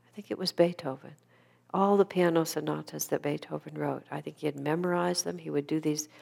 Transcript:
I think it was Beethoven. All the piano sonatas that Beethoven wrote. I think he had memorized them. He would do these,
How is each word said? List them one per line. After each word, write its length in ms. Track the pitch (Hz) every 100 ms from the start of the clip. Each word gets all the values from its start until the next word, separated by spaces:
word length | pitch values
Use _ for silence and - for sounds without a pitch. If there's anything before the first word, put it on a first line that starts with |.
| _
I 80 |
think 160 | - 208
it 80 | 214
was 140 | 180
Beethoven. 640 | - 170 175 147 135 131 - _ _ _ _ _
All 220 | 180 196 202
the 100 | 196
piano 380 | 185 175 165
sonatas 640 | 160 - 151 151 151 151 -
that 140 | 147
Beethoven 540 | 147 151 - 151 151 151
wrote. 280 | 147 135 135
I 80 | 143
think 200 | 151 151
he 60 | 151
had 140 | 143
memorized 640 | 139 165 180 175 175 180
them. 140 | 170 175
He 120 | 160
would 180 | 147 143
do 120 | 156
these, 300 | 156 151 - -